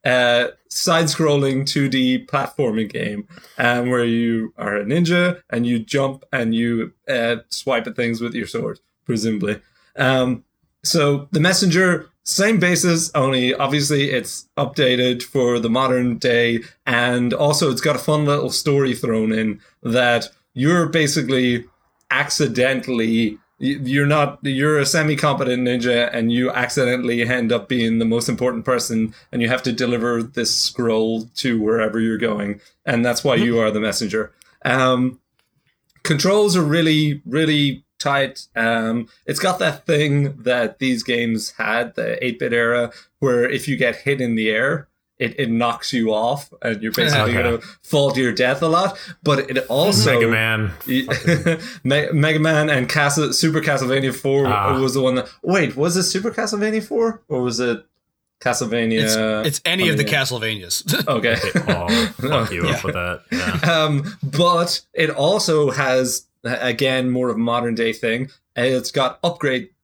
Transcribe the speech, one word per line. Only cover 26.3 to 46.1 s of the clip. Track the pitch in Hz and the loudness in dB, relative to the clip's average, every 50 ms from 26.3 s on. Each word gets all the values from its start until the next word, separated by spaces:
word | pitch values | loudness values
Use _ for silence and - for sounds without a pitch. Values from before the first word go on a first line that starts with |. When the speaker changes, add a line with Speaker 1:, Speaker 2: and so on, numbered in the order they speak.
Speaker 1:
you | 117 123 123 127 | 2 2 0 0
accidentally | - 123 123 123 - 147 127 123 127 127 120 120 120 117 | 0 -2 -4 -2 0 0 2 2 0 0 -2 -2 0 0
end | 117 120 127 127 117 110 | 0 0 0 0 0 0
up | 120 117 - - | 0 -2 0 -2
being | 131 123 113 113 113 113 | 0 0 2 2 2 2
the | 113 | 2
most | 113 113 117 117 - | 2 0 0 0 -2
important | 120 - 123 127 120 113 - | -2 0 -2 -2 -2 -2 -2
person | - 127 120 - - 117 113 110 110 110 - - _ | 0 0 0 -2 -2 -2 -2 -2 -2 -6 -14 -18 _
and | - 123 | -4 -2
you | 117 113 | 0 0
have | 127 127 | 0 0
to | - 131 | 0 -2
deliver | 113 113 127 120 120 117 113 120 120 117 | -2 0 0 0 0 0 0 -2 -2 -2
this | 113 - - 120 117 - - | -4 -4 -4 -4 -2 -2 -2
scroll | - - - - - 120 113 110 110 110 110 113 113 113 - _ | -2 -2 -4 -2 -2 0 0 2 2 2 0 -2 -4 -6 -8 _
to | - - 131 117 113 | -4 -2 -2 0 0
wherever | 107 107 113 113 110 107 104 117 | 0 0 2 2 0 0 0 0
you're | 113 113 110 104 | 0 0 0 0
going, | 117 110 107 104 101 101 101 101 _ - _ _ _ | -2 -2 -2 -2 -4 -6 -6 -8 _ -20 _ _ _
and | - 117 117 120 | -2 0 0 2
that's | 123 120 - - | 0 0 0 0
why | 143 123 | 2 2
you | 113 117 120 117 117 | 4 2 2 2 2
are | 110 107 | 2 0
the | 104 107 | 0 0
messenger. | 110 107 95 - 117 101 98 110 104 - _ _ - _ _ _ - | -2 -2 -2 -4 -4 -2 -4 -4 -4 -6 _ _ -20 _ _ _ -2
Um, | 127 127 131 131 127 127 123 127 127 127 _ _ _ _ _ _ _ _ _ _ _ _ _ _ _ _ _ | 0 0 2 2 2 2 2 0 -2 -2 _ _ _ _ _ _ _ _ _ _ _ _ _ _ _ _ _
controls | _ - 160 143 - 185 202 214 208 208 175 | _ -2 0 2 2 2 2 4 2 2 2
are | 180 | 2
really, | 160 147 151 170 160 160 156 151 156 147 147 147 _ | 2 2 2 2 2 2 2 2 2 2 0 -4 _
really | - 123 156 160 156 151 147 143 139 127 - _ _ _ _ | -4 -2 0 2 2 2 2 2 0 -2 -6 _ _ _ _
tight. | - 147 139 139 135 123 - - - _ _ | -2 0 0 0 0 -2 -4 -14 -20 _ _
Um, | 117 113 113 117 113 113 113 113 120 117 - _ _ _ | -2 0 0 0 0 0 -2 -2 -4 -6 -8 _ _ _
it's | - 139 - | -6 -4 -2
got | - 185 180 - | 0 -2 0 0
that | 180 160 143 - _ | -2 -2 -2 -4 _
thing | - 160 147 151 147 143 143 143 139 143 - | 0 0 2 2 2 2 2 0 0 -4 -4
that | 110 123 127 123 117 107 - _ | -2 -2 0 0 0 -2 -4 _
these | 135 131 127 113 | -2 0 0 -2
games | - - 120 117 120 117 113 110 - - | 0 -2 0 0 0 0 -2 -2 -4 -8
had, | - - 113 107 110 117 117 117 - | -6 -6 -2 0 0 0 0 -2 -4
the | - 110 113 113 - 127 | -6 -4 -4 -4 -2 -2
eight-bit | 123 117 - 139 123 | -4 -4 -4 -4 -2
era, | 117 120 117 117 120 120 120 117 - - - _ _ _ | 0 0 2 2 2 0 -2 -4 -6 -18 -20 _ _ _
where | 143 131 123 120 120 127 | 0 2 2 2 2 0
if | 139 131 143 | -2 -4 -4
you | 147 135 | -4 -2
get | 117 127 120 117 | 0 0 0 0
hit | - - 139 139 131 | -2 -2 -2 -2 0
in | 127 117 113 | -2 -2 -2
the | 110 110 110 | 0 0 0
air, | 110 110 127 139 156 147 - _ _ _ _ _ _ _ | 0 0 0 0 -2 -4 -8 _ _ _ _ _ _ _
it, | 127 120 - | -4 -4 -2
it | - 135 113 | -4 -2 -2
knocks | 113 113 120 120 110 - - - | 0 0 0 -2 -2 -4 -8 -4
you | - 120 113 110 | -2 0 0 0